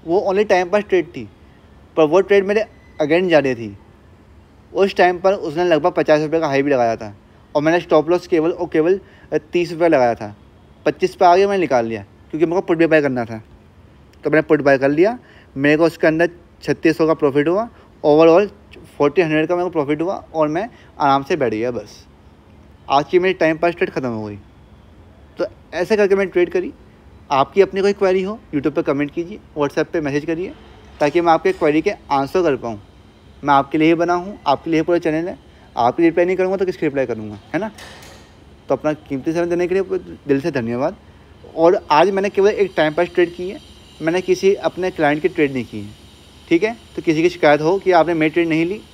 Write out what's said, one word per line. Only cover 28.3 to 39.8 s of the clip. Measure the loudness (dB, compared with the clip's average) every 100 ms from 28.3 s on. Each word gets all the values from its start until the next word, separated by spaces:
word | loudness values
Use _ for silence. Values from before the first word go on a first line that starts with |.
| -8 -6
YouTube | -4 -2
पे | -4
comment | -2 -2 -4
कीजिए, | -6 -10 -12 -14 -4
WhatsApp | -4 -2 -4
पे | -4
message | -4 -4
करिए, | -4 -8 -8 -12 -20 -20 -20 -4
ताकि | 0 0
मैं | 2
आपके | 2 2
query | 0 0 0
के | -2
answer | -8 -4 -4 -2 -2
कर | 0 -2
पाऊँ। | -6 -12 -16 -20 -20 _ -20 -12
मैं | 0
आपके | 2 2 0
लिए | 2
ही |
बना | 2 0
हूँ, | -2 -6 -8 -4
आपके | -4 -2
लिए | -2
पूरा | 0 -2
channel | -2 -4 -6
है। | -12 -20 -20 -14 -2
आपकी | -2 2
रिप्लाई | 2 2 0
नहीं | 0
करूँगा | -2 -2
तो | -4
किसकी | -2 -4
रिप्लाई | -2 -4
करूँगा, | -6 -10 -14 -10
है | -8
ना? | -8 -12 -20 -20 -20 -20 -20 -20 -20 -20 -6
तो |
अपना | -4 -2
कीमती | -6 -8 -8 -4
समय | -4 -2
देने | -2 -2
के |
लिए | -2